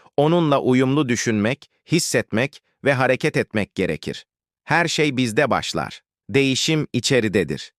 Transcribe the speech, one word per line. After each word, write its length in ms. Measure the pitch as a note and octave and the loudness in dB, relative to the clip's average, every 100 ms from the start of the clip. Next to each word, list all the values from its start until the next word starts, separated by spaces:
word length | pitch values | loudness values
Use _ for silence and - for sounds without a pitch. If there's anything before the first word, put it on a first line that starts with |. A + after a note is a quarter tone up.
| _ - | _ 0
onunla 440 | D3+ F3 D#3+ C#3 | 2 2 2 2
uyumlu 480 | A#2+ B2+ C3 C#3+ C3+ | 2 2 2 2 0
düşünmek, 600 | A#2 - G#2+ G#2 C#3 - _ - | -2 0 0 0 -4 -10 _ -4
hissetmek 680 | E3 - B2+ - G#2 C3+ - _ _ | -2 0 -2 -2 -2 -2 -6 _ _
ve 100 | C3+ | -2
hareket 440 | C3 B2+ B2+ - C#3+ | 2 2 0 0 -2
etmek 380 | G#2+ G#2+ F#2+ - | -2 -4 -4 -2
gerekir. 500 | F2 D#2 - - - _ _ _ | -4 -4 -8 -12 -16 _ _ _
Her 240 | - D#3 E3 | -2 0 0
şey 300 | - D3+ B2 | 0 -2 0
bizde 320 | B2 A2 C#3 | -2 0 0
başlar. 520 | F#2 - E2 B1 - _ _ - | 0 -2 -6 -6 -10 _ _ -2
Değişim 580 | C#3 C3+ B2+ - D#3 - | 0 2 0 0 -2 -2
içeridedir. 800 | B2 - C3 A2 G2+ D#2 C#2+ - | -4 0 2 2 0 0 -4 -10